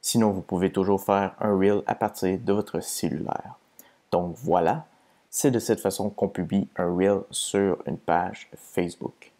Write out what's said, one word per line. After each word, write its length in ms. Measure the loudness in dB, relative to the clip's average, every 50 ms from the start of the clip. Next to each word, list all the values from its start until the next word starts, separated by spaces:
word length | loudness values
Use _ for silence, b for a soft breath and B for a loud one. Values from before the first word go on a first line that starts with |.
| -6
Sinon, 260 | 0 2 2 4 4 2
vous 100 | 0 -4
pouvez 280 | _ -2 0 0 2
toujours 320 | 2 0 2 2 2 0 2
faire 320 | 2 2 2 2 0 -4 -4
un 160 | 0 0 2
reel 240 | 4 4 4 4 2 0
à 80 | -2 -2
partir 440 | 0 0 -2 -2 -2 -2 0 0 0
de 140 | 0 0 0
votre 280 | 0 0 -4 -6 -8
cellulaire. 720 | -6 -6 -8 -4 -4 -2 -2 -2 -4 -4 -6 -6 -8 -12 -16 -20 _ _ B B B B B B B _ 0
Donc 220 | 0 0 -2 -6
voilà, 480 | -8 -2 0 2 2 4 2 0 -2 -4 b b b b b b b b b
c'est 200 | -8 0 2 2
de 80 | 2 2
cette 220 | 2 0 0 0
façon 300 | 0 -4 -2 -2 -6 -6
qu'on 180 | -2 -2 -4 -2
publie 400 | -2 -4 -4 0 0 0 0 0 _
un 180 | -4 -2 0 2
reel 260 | 2 4 4 4 2 0 -6
sur 480 | -8 -8 -8 -2 0 2 2 2 0 -2 -4
une 100 | -8 -8
page 540 | -8 _ 0 0 0 0 -2 -6 -12 -16 _ -20
Facebook. 760 | -20 -20 -8 -4 -2 -2 -2 -4 _ -10 -10 -10 _ -20 -20 _ _